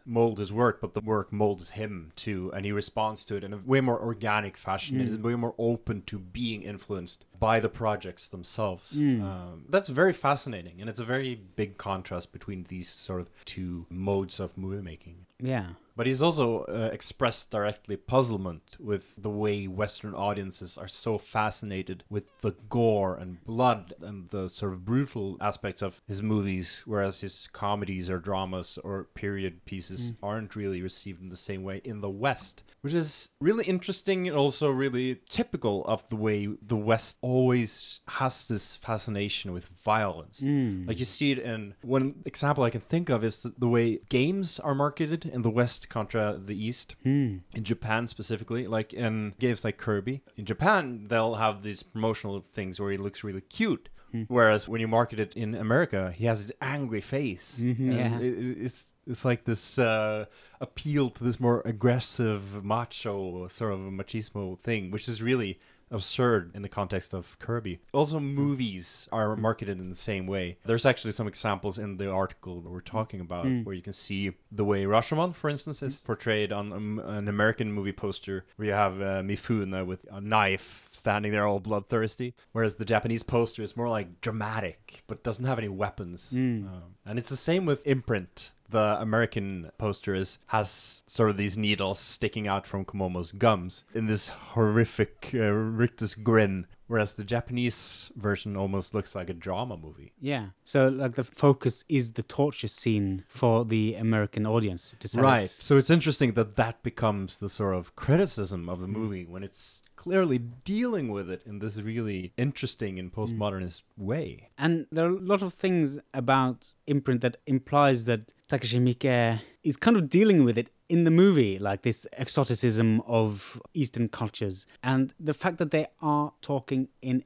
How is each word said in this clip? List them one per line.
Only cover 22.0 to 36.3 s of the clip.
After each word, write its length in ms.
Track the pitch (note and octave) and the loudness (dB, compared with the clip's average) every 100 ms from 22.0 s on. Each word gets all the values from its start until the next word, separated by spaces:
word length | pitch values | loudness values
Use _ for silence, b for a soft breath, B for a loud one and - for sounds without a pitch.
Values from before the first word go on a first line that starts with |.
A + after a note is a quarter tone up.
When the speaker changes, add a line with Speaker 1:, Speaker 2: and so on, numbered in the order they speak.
| - | -8
Speaker 1:
with 160 | G#2 - _ | -8 -8 _
the 120 | G#2+ F#2 A2 | -4 -4 -4
gore 440 | A#2+ A#2 G#2 F#2+ F2+ | 2 4 4 2 -2
and 280 | F2+ F2 | -8 -12
blood 480 | - A2+ B2 A2 F2 - | -6 2 2 2 -4 -16
and 280 | F#2 G2+ E2+ | -14 -14 -8
the 180 | G2+ F#2 | -6 -6
sort 240 | - G2+ | -4 -6
of 140 | F#2 F#2 | -6 0
brutal 500 | B2 C#3 A#2+ G2 F#2 | 0 0 -4 -6 -4
aspects 420 | G#2 - G2+ - | -4 -4 -6 -6
of 180 | G2 - - | -8 -8 -10
his 160 | G2 | -4
movies, 580 | G#2+ G#2+ G2 F#2 E2+ - - | 0 2 2 -2 -4 -10 -4
whereas 340 | G#2 G2 F#2+ | -2 0 -2
his 280 | G2 - - | -8 -8 -10
comedies 560 | - G2+ G2+ G2 F#2 F2+ | -6 -2 -2 -2 -4 -4
or 100 | F#2 | -4
dramas 600 | F#2 F#2+ F#2+ F#2 F2 - | -2 -2 -2 -4 -8 -10
or 220 | G2 G2 - | -8 -8 -10
period 520 | - G2+ G2 F#2+ E2+ - | -8 -6 -4 -6 -8 -12
pieces 460 | F#2+ E2 F#2+ A#2+ | -10 -10 -8 -8
Speaker 2:
Mm. 40 | A2+ | -8
Speaker 1:
aren't 340 | G2+ G#2+ G#2+ G#2+ | -6 -6 -6 -6
really 240 | G2+ F#2 | -4 -4
received 400 | F#2 - G2+ F2 | -6 -8 -10 -12
in 80 | F#2 | -14
the 80 | F2+ | -12
same 260 | - F#2+ | -10 -8
way 200 | F#2+ F#2+ | -8 -8
in 160 | B2+ G#2 | -10 -8
the 80 | G2+ | -6
West, 540 | G2 C3+ B2 - - - b | -2 -2 -2 -8 -16 -20 b
which 140 | C#3+ | -4
is 360 | E3 D3+ - - - | -2 -2 -4 -8 -2
really 240 | D3+ A3 | 2 2
interesting 640 | F3+ F#3 F#3 F#3 - F#3+ F3+ | 2 -2 -2 -4 -2 0 0
and 80 | D3 | 2
also 340 | C#3+ C3 D3 | 2 2 2
really 500 | C3 C3+ B2 B2+ B2+ - | 2 0 0 -2 -4 -6
typical 560 | - B3 E3+ A2+ G2+ | -4 -2 -2 0 0
of 240 | - A2 - | 0 -2 -2
the 80 | A2 | -2
way 300 | A2 | 2